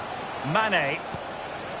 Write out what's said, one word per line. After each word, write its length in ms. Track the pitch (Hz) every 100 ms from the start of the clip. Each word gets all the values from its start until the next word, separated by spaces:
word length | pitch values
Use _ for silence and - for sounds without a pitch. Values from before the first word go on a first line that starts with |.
| - - - - 143
Mane. 480 | 196 220 180 139 160 - - - - - - - -